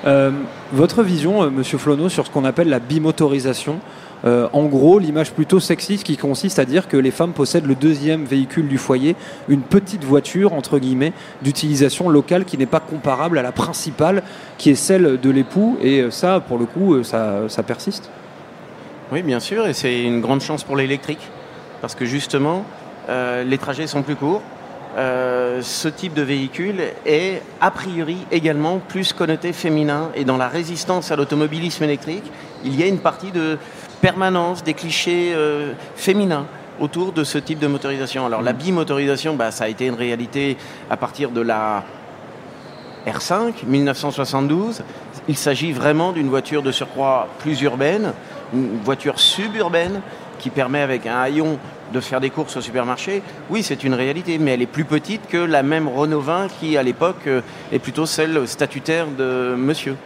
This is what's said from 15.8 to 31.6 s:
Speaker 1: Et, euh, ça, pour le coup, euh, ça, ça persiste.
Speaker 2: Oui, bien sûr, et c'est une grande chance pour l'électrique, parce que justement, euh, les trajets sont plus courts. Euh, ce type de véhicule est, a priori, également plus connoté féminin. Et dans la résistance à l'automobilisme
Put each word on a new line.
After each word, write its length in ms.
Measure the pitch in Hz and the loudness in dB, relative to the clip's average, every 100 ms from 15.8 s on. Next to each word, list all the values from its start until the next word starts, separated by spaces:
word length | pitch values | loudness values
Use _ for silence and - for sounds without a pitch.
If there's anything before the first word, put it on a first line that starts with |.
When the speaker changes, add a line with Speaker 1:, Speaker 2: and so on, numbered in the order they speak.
Speaker 1:
Et, 200 | 131 139 | 4 4
euh, 100 | 120 | 2
ça, 280 | - 180 185 | 2 2 2
pour 180 | - 120 | 0 -2
le 80 | 113 | -2
coup, 280 | 165 196 | 2 4
euh, 100 | 139 | 4
ça, 380 | 113 113 107 101 107 | 4 0 0 0 -2
ça 140 | - | -2
persiste. 460 | 107 117 - - - - - - - - - - - - - | -4 -4 -4 -8 -12 -20 -20 -20 -20 -20 -18 -18 -18 -18 -8
Speaker 2:
Oui, 100 | 139 | -4
bien 180 | 170 120 | 0 -2
sûr, 280 | - 208 214 | 0 0 0
et 60 | |
c'est 280 | 135 131 123 | 0 0 0
une 180 | 120 117 | 2 0
grande 200 | 110 139 | 2 0
chance 220 | 131 151 | 0 -6
pour 120 | - 139 | -2 0
l'électrique, 540 | 135 139 - 156 - - - - - - | 0 -2 -4 -8 -10 -18 -18 -18 -18 -12
parce 120 | 123 - | -12 -6
que 100 | 120 | -4
justement, 580 | 135 - 143 147 180 220 - - - - | -2 0 0 2 -2 -6 -14 -18 -14 -6
euh, 340 | 127 123 123 | -4 -2 -2
les 140 | 127 135 | 0 -2
trajets 280 | - 131 156 | -2 -6 -4
sont 140 | 147 | -2
plus 140 | 139 139 | -2 -2
courts. 260 | 139 208 - - - - - - | 0 -2 -4 -16 -16 -16 -8 -4
Euh, 640 | 131 127 127 123 123 123 | -2 0 0 0 0 -2
ce 280 | 123 - 160 | -6 -4 -4
type 240 | 151 185 | -4 -4
de 80 | 151 | -2
véhicule 560 | 135 143 135 - 185 190 147 - - | 0 -2 -2 -4 -4 -2 -4 -4 2
est, 360 | 151 185 185 - - | 2 2 -4 -10 2
a 100 | 185 | 2
priori, 460 | - 190 170 156 180 175 | 2 -6 -4 -4 -6 -2
également 480 | 170 160 147 156 185 | 0 2 2 0 -2
plus 320 | 180 185 185 | -4 -4 -4
connoté 400 | - 170 160 175 | 0 0 0 -2
féminin. 580 | 170 170 151 147 147 160 139 | -2 0 2 2 0 -2 -2
Et 80 | |
dans 140 | 135 127 | 0 2
la 100 | 127 | 0
résistance 640 | 160 165 170 - 180 - | -2 -4 -6 -2 -2 0
à 60 | 151 | 0
l'automobilisme 680 | 143 151 151 160 | 2 2 0 0